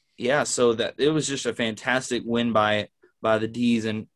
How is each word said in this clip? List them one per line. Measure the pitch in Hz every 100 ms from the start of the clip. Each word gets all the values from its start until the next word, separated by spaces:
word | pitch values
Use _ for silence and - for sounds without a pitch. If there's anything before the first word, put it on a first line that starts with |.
| _ -
Yeah, | 120 147
so | 120 - 123
that, | 113 110 -
it | 139
was | 156 139
just | 135 123
a |
fantastic | 110 113 104 131 127 - 120 113
win | 117 120
by, | 110 107 104 101 _ _ _
by | 110 110
the | 110
D's, | 117 120 117 110
and | 107 -